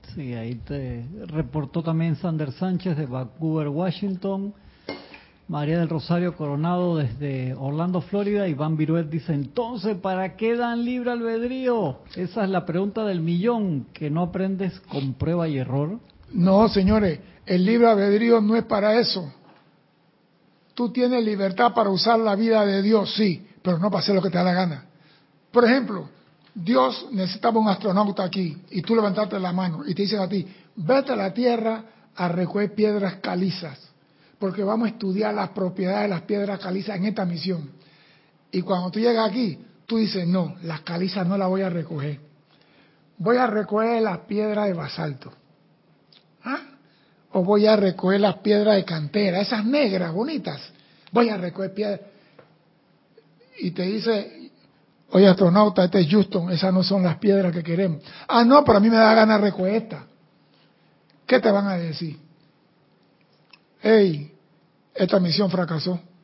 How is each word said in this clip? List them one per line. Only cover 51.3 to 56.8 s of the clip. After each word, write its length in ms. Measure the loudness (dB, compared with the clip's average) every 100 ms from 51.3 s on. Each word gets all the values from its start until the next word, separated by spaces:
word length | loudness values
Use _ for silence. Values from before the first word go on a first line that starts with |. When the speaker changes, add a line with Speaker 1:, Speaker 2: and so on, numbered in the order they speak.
Speaker 2:
a 60 | 0
recoger 380 | -6 -6 -8
piedras". 260 | -4 -4 -4 -10 _ _ _ -20 _ _ _ _ _ _ _ _ _ _ -8
Y 140 | -8
te 100 | -4
dice, 680 | -4 -2 -2 -2 -4 -14 -20 _ _ _ _ _ _
"Oye, 180 | 8 8
astronauta, 560 | 8 6 6 4 4
este 160 | 2 4
es 80 | 4
Houston, 400 | 4 4 0 -2
esas 240 | 0 2
no 80 | 2